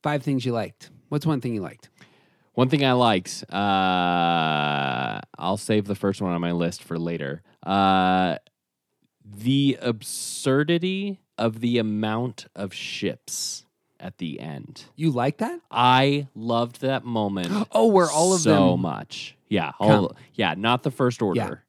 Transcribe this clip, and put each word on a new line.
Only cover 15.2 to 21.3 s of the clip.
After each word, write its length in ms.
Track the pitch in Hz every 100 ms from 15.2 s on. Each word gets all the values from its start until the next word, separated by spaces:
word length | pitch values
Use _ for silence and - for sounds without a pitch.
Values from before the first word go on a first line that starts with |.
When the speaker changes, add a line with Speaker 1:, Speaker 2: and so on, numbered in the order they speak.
| 131 -
Speaker 1:
that? 200 | 233 349 _
Speaker 2:
I 560 | - 127 127 139 143 139
loved 460 | - 113 117 120 -
that 220 | 135 135
moment 640 | 123 113 104 95 90 202 214
Speaker 1:
<gasps> 20 |
Oh, 160 | 220 226
where 220 | 190 165
all 240 | 147 175
of 80 | 185
Speaker 2:
so 300 | 147 101 90
Speaker 1:
them 100 | 90
Speaker 2:
much. 540 | 87 57 - - - _ _
Yeah, 220 | 101 78 -
all 280 | 104 107 85
Speaker 1:
come. 80 | - -
Speaker 2:
yeah, 200 | - 95 85
not 260 | 113 123
the 80 | 151
First 300 | - 127 120
Order 180 | 104